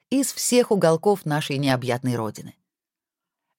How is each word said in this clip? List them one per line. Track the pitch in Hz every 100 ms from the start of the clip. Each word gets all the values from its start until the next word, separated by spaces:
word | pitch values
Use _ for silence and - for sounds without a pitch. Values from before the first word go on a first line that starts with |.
| _
из | 262 269
всех | - - 240 240
уголков | 208 170 160 208 202 156
нашей | 147 - 139
необъятной | 139 127 123 120 123 120
родины. | 110 104 - - _ _ _ _ _ _ _ _ _